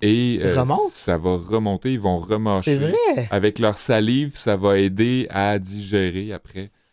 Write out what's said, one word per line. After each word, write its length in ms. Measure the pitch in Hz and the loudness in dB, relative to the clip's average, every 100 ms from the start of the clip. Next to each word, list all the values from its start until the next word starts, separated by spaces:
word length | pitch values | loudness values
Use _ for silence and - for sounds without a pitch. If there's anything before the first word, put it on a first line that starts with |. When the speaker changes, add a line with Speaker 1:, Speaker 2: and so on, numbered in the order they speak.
Speaker 1:
Et, 380 | 104 113 123 120 | 2 2 2 0
euh, 180 | 95 131 | 0 0
Speaker 2:
Remonte ? 300 | 127 156 415 | 2 2 0
Speaker 1:
ça 260 | - - 85 | -2 -2 0
va 220 | 90 90 | 0 -2
remonter, 560 | 85 110 107 95 131 | 0 -2 0 -2 -2
ils 60 | 131 | -2
vont 180 | 98 90 | 0 -2
remâcher 600 | 90 107 110 98 101 139 | 0 -2 0 0 2 0
Speaker 2:
C'est 80 | 151 | 0
vrai ? 420 | 302 453 269 113 | 2 2 0 -2
Speaker 1:
avec 280 | 101 104 104 | 0 0 2
leur 180 | 110 101 | 0 0
salive, 580 | - 113 107 131 147 - | 0 2 2 0 -2 -2
ça 220 | - 101 | -2 2
va 180 | 101 98 | 4 4
aider 480 | 98 95 117 127 - | 2 2 0 0 -2
à 280 | 98 101 104 | -2 0 -2
digérer 760 | 92 101 101 101 95 90 104 | -4 -10 -2 0 0 -4 -8
après. 360 | 98 - 95 98 _ _ | -10 -14 -14 -14 _ _